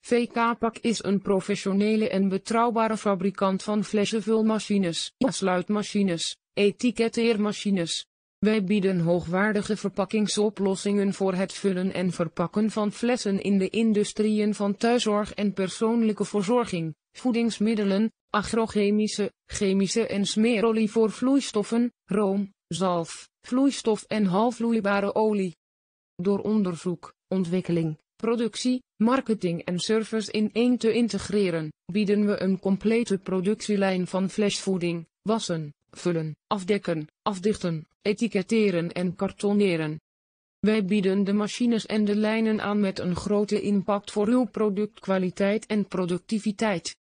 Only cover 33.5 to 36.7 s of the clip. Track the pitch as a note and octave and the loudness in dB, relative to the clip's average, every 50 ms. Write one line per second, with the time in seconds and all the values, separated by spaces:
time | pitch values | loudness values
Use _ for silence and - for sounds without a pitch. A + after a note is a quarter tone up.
33.5 | A3 - - - G#3 G3+ G3 F#3+ F#3+ F3+ F#3 E3+ - F#3 F#3+ F#3 - - G#3+ G3+ | -2 -2 -2 -2 0 0 2 0 0 0 -2 -2 -2 -2 -2 -2 0 0 0 0
34.5 | G3 - - G3 F#3+ F#3 E3+ F3 E3+ E3+ E3 _ _ _ _ F#3 A3 A3+ - - | 0 -2 -2 -2 -2 -2 -2 -2 -4 -4 -8 _ _ _ _ -2 -2 -2 -2 -4
35.5 | F3 D#3+ D#3 D3 D3 _ _ _ - - - F3+ E3+ D#3+ D#3 D#3 D3+ _ _ _ | -4 -4 -6 -8 -12 _ _ _ -20 -6 -2 -2 -2 0 -2 -4 -8 _ _ _
36.5 | G#3+ G#3 F#3 F3 | -4 -4 0 0